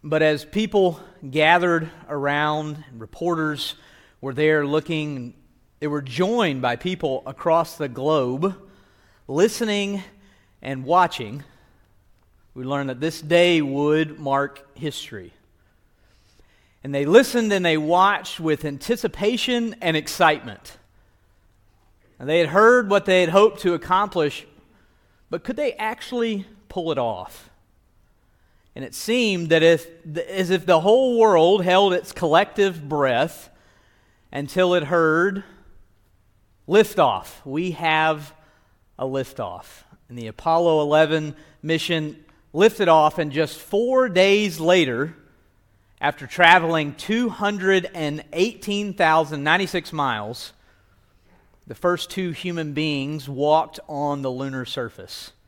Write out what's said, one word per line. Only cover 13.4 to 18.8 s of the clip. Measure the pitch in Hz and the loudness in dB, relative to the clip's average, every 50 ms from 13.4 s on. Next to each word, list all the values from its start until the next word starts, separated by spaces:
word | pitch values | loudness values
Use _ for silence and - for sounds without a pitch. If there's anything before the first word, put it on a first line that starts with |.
| 175 180 170 160 | 6 6 4 2
would | 147 135 135 139 147 147 151 160 160 156 147 - | 0 0 -2 -2 0 2 2 2 0 -2 -6 -8
mark | 151 139 135 139 139 139 - - - _ _ - | -4 -2 0 0 -2 -4 -8 -18 -20 _ _ -10
history. | 143 151 - - - - 117 101 90 82 _ _ _ _ _ _ _ _ _ _ _ _ _ _ _ _ _ _ _ _ _ _ _ _ _ _ _ _ _ _ - | -10 -10 -8 -10 -14 -14 -16 -16 -18 -18 _ _ _ _ _ _ _ _ _ _ _ _ _ _ _ _ _ _ _ _ _ _ _ _ _ _ _ _ _ _ -12
And | 135 139 | -6 -4
they | 139 143 | -2 0
listened | 147 180 240 269 - - 240 226 214 202 | 6 6 6 6 6 0 -2 0 0 0
and | 190 180 | 0 2
they | 170 160 156 | 0 0 0
watched | 151 156 175 180 190 202 202 185 185 - - - | 0 2 4 4 4 4 2 -2 -6 -12 -12 -6
with | 165 160 151 143 - | -2 -2 -2 -2 -4
anticipation | 151 139 135 | -8 -8 -8